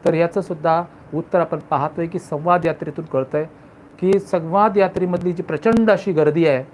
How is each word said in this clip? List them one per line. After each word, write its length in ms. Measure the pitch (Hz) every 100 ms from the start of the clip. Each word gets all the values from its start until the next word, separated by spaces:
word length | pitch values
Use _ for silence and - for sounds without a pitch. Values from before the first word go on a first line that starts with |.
तर 100 | 175
याचंसुद्धा 680 | 160 170 196 175 165 165 165 170 - -
उत्तर 260 | 151 165 180
आपण 180 | 165 156
पाहतोय 480 | - 143 147 147 170
की 120 | 175
संवाद 480 | - 147 165 175 165
यात्रेतून 380 | 151 - 147
कळतंय 420 | 156 135 131 151 156 - - - - -
की 200 | 185 196
संवाद 580 | 196 180 160 190 214 196
यात्रेमधली 560 | 185 185 180 175 175
जी 100 | 175
प्रचंड 480 | - 151 226 226 220
अशी 220 | 190 202
गर्दी 340 | 160 151 151 160
आहे 180 | 131 143